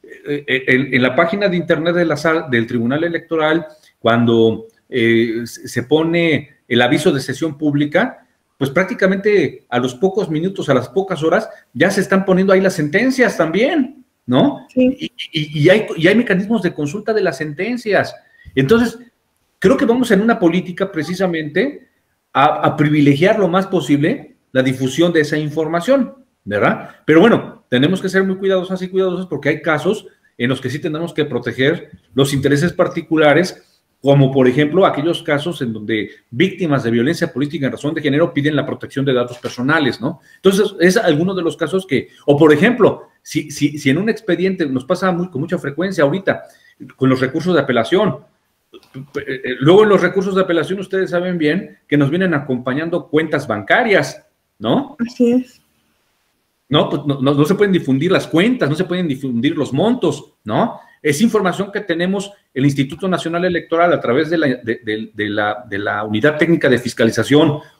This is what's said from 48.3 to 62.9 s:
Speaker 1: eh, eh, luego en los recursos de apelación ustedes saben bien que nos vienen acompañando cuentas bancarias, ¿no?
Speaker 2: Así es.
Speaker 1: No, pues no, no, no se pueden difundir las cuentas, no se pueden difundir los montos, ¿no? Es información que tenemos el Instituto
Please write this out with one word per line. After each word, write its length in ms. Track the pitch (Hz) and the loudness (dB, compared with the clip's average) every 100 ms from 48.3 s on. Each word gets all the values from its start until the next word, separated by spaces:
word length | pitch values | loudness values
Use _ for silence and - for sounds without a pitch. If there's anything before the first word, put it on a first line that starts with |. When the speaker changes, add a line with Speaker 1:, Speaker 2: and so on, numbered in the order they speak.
| _ _ _ _ | _ _ _ _
Speaker 1:
eh, 680 | - _ 135 135 143 135 131 | -20 _ -20 -14 -12 -10 -8
eh, 120 | 123 127 | -8 -2
luego 240 | 143 190 | 4 4
en 60 | 214 | 6
los 120 | 190 | 4
recursos 320 | 180 190 190 | 2 -2 -2
de 80 | 190 | -2
apelación 380 | 175 170 139 196 | 0 0 -2 -6
ustedes 300 | 190 190 185 | -6 -4 -2
saben 280 | 175 180 175 | -2 -2 -2
bien 400 | 151 165 214 - - | 0 -2 -4 -14 -2
que 120 | 147 | 2
nos 120 | 139 | 2
vienen 240 | 165 190 | 0 0
acompañando 760 | 151 - 127 123 131 165 170 - | -2 -4 -6 -4 -4 -4 -6 -2
cuentas 360 | 147 160 156 - | -2 0 -2 -4
bancarias, 800 | 104 101 185 240 190 139 - _ _ _ _ | -4 0 0 2 2 0 -8 _ _ _ _
¿no? 360 | 110 175 294 - 233 | -2 0 -2 -6 -8
Speaker 2:
Así 280 | - 240 | 0 2
es. 280 | 247 254 _ _ _ _ _ _ _ _ _ _ _ - | 2 -2 _ _ _ _ _ _ _ _ _ _ _ -2
Speaker 1:
No, 180 | 147 - | 0 0
pues 120 | - 143 | -2 -4
no, 140 | 135 | -2
no, 140 | 131 | 0
no 120 | 143 151 | 2 2
se 100 | 202 | 2
pueden 180 | 208 | 2
difundir 380 | 180 - 135 165 | 0 0 0 2
las 160 | 165 - | 0 0
cuentas, 420 | 156 208 254 143 | 0 2 0 -2
no 60 | 156 | -2
se 100 | 170 | -2
pueden 220 | 175 175 | -4 -4
difundir 500 | 127 135 117 131 160 | -4 -6 -2 -2 -2
los 160 | 123 | -4
montos, 600 | 127 196 254 - - - _ | 0 0 0 -2 -4 -8 _
¿no? 360 | - 117 233 - - _ | -4 -2 -2 -4 -18 _
Es 200 | 151 143 | -2 2
información 500 | 226 214 190 165 196 | 2 2 0 -2 -6
que 80 | 202 | -6
tenemos 520 | - 165 180 196 190 - _ | -4 -2 -2 -2 -6 -14 _
el 120 | 135 139 | 0 0
Instituto 420 | 139 135 | 0 -2